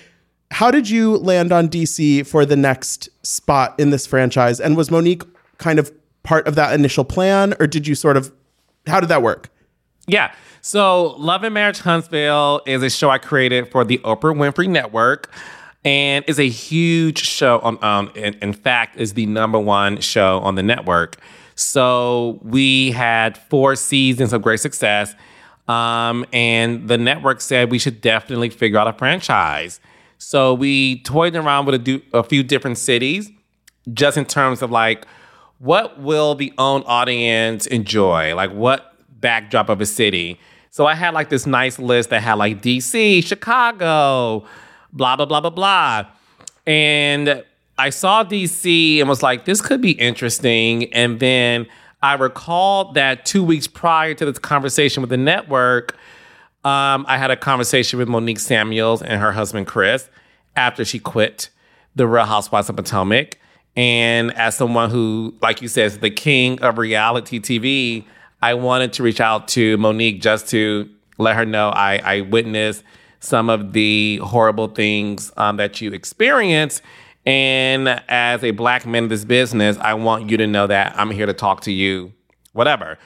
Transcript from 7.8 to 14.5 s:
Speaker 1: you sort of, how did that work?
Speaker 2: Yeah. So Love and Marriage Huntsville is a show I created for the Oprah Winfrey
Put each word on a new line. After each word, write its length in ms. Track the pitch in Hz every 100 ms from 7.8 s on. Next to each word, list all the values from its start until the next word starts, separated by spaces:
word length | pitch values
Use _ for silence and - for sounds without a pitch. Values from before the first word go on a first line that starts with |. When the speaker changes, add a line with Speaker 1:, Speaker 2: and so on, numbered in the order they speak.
| 147
Speaker 1:
you 80 |
sort 220 | 143 156 135
of, 160 | 131 _ _ _ _ _ 151
how 140 | 185
did 80 | 170
that 140 | 156
work? 260 | 113 - - _ _ _ _ _ -
Speaker 2:
Yeah. 280 | 196 131 - - -
So 560 | - 208 196 180 165 139
Love 260 | 156 185
and 120 | 220
Marriage 260 | 208 208 196
Huntsville 800 | 175 165 165 156 147 147 143 147 135
is 160 | 131
a 80 | 131
show 180 | - 147
I 100 | 131
created 520 | - 143 127 123 123
for 120 | 131
the 140 | 113 127
Oprah 380 | 110 107 156 147
Winfrey 320 | 143